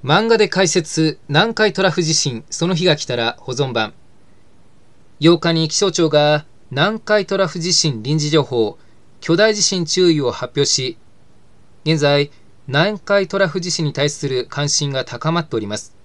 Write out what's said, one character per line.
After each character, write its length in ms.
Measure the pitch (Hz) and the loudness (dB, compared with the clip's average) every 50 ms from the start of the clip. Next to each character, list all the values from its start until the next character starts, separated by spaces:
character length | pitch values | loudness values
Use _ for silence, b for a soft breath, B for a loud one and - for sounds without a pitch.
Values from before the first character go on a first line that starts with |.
| - | 2
漫 220 | 127 151 185 220 | 2 2 2 4
画 140 | 226 226 214 | 4 4 4
で 80 | 214 | 4
解 200 | 190 - 185 196 | 2 2 0 2
説、 520 | 175 - 185 160 - - 160 160 156 139 - - | 2 2 0 -2 -2 -2 0 0 0 -2 -4 -8
南 260 | - 143 151 196 233 226 | -2 2 2 2 2 2
海 200 | - 220 208 - | 0 0 0 2
ト 100 | - 185 | 2 0
ラ 80 | 190 | 0
フ 100 | 160 - | 0 0
地 140 | 170 151 156 | 0 0 0
震、 280 | - - 143 123 110 - - | 0 -2 -2 -6 -8 -10 -12
そ 160 | - - 165 | -6 -4 -2
の 80 | 175 190 | -2 -2
日 120 | 156 185 | 0 2
が 100 | 180 151 | 0 0
来 100 | 147 - | 0 -2
た 100 | - 123 | -6 -4
ら 200 | 120 117 117 - - | -2 -2 -4 -4 -6
保 120 | - - | -10 -10
存 200 | 127 120 143 131 | -4 -4 -4 -2
版。 220 | 117 113 110 107 - - - - - - - - - - - - - - - - - - - - - - - - - - | 0 -2 -2 -2 -6 -16 -20 -20 -20 -20 -20 -20 -20 -20 -20 -20 -20 -20 -20 -20 -20 -20 -20 -20 -20 -20 -20 -20 -10 2
八 160 | 147 165 175 | 4 4 4
日 140 | 165 - 170 | 4 2 0
に 160 | 165 160 160 | 0 0 0
気 100 | 156 - | -2 -2
象 140 | - 202 190 | -2 -2 0
庁 180 | 175 - 170 165 | 0 0 0 2
が 380 | 147 147 147 147 151 147 151 - - - - - | 4 2 4 4 2 0 -2 -8 -20 -20 -18 -8
南 280 | 127 135 156 196 220 220 | -2 0 0 0 -2 -4
海 260 | - - 214 208 196 | -2 0 0 0 2
ト 100 | - 196 | 0 0
ラ 100 | 196 190 | 0 0
フ 120 | 165 - 180 | -2 -2 -6
地 120 | 160 180 | -4 -2
震 300 | 170 - - 160 135 110 | 0 0 0 0 -2 -4
臨 160 | 107 131 151 | -4 -2 -2
時 140 | 160 151 151 | 0 0 2
情 100 | 147 156 | 2 2
報、 380 | 139 - 131 120 110 104 - b b b b b - - - - | 2 2 0 0 0 0 -2 b b b b b -20 -20 -20 -14
巨 160 | - - 165 | -2 0 2
大 180 | 170 214 220 214 | 4 4 2 2
地 80 | 208 | 0
震 240 | - - 196 185 170 | 0 -2 0 -2 -4
注 260 | 156 - 180 185 175 | -2 0 2 4 4
意 80 | 165 151 | 4 2
を 120 | 139 120 | 0 -2
発 220 | - - - - - | -4 -4 -10 -6 -2
表 100 | 139 143 | -2 0
し、 320 | - - - 131 127 113 - - - - - - - - - - - - - - - - - - | 0 0 -2 -4 -6 -8 -12 -20 -20 -20 -20 -20 -20 -20 -20 -20 -20 -20 -20 -20 -20 -20 -8 -2
現 140 | 151 160 156 | -2 0 2
在、 320 | 147 143 143 143 143 147 b b b b - - - | 2 2 2 2 0 -2 b b b b -20 -20 -12
南 320 | - 127 143 165 202 214 | -2 0 0 2 0 0
海 300 | 196 - - 202 202 190 | -6 -4 0 0 0 2
ト 100 | 185 - | 0 0
ラ 100 | 196 196 | 0 0
フ 140 | 175 147 185 | 0 0 -4
地 80 | 170 180 | -6 -4
震 160 | 165 - 160 | -4 -4 -4
に 80 | 147 - | -4 -2
対 160 | - 143 147 | -2 -2 -2
す 180 | 147 - - | -2 -4 -6
る 200 | 135 131 123 123 - | -4 -2 -4 -4 -4
関 200 | - 139 147 147 | -6 -4 -2 -2
心 200 | - - 147 143 | -2 -2 -2 -2
が 160 | 139 131 123 | -4 -4 -6
高 260 | - 123 117 - 156 | -6 -10 -6 -4 -2
ま 100 | 165 175 | -2 -2
っ 60 | 165 | -4
て 80 | - - | -2 -4
お 40 | 113 | -4
り 80 | 107 | -4
ま 100 | 101 107 | -4 -8
す。 180 | 104 - - - - | -8 -10 -14 -20 -20